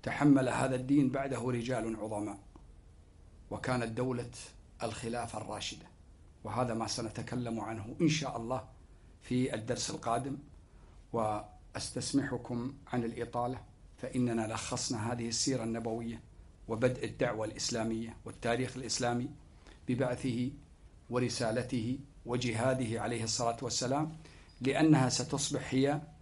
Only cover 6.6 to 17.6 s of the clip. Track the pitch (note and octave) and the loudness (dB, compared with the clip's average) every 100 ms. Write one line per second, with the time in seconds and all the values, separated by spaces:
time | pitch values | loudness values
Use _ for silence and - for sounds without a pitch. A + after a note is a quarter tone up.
6.6 | A#2+ A2+ G#2+ - A2+ A#2+ A2+ B2 A#2 A2+ | 0 0 -2 -2 -4 -6 -4 -4 -2 -4
7.6 | G#2+ A2 G#2 - E3 D#3 C3+ A#2+ A2+ B2+ | -4 -6 -8 2 4 4 -2 -6 -4 -4
8.6 | - - - - - - - B2 C3 A2+ | -6 -20 -20 -20 -20 -20 -2 2 2 -2
9.6 | A2+ A#2 - - A#2+ A#2 C#3 - - - | -2 -2 -2 -4 0 0 0 -8 -10 -20
10.6 | - - - - - A2+ G#2+ G#2 - - | -20 -20 -20 -20 -4 0 0 -2 -6 -18
11.6 | - - - B2+ - C#3 - A#2+ - A#2+ | -12 -10 -6 -6 0 0 0 -4 -4 -4
12.6 | B2 - - B2 A#2 A#2 A#2 A#2+ A#2+ B2+ | -4 -8 -4 -2 -2 -4 -4 -2 -2 -4
13.6 | - - - - B2 B2+ B2 A#2 A2 A2 | -10 -20 -20 -10 -4 0 2 2 0 -2
14.6 | - B2 - B2 A2 B2 A#2 A#2 - C3 | -2 -2 -2 -2 -2 -2 -2 0 2 0
15.6 | A2+ A#2 A2+ A#2 A#2 A2+ - - - - | 0 -2 -2 -4 -4 -8 -14 -20 -20 -18
16.6 | - A2 B2+ B2 A2+ - B2 A2 A2 A2 | -6 2 2 2 -4 0 0 2 -4 -2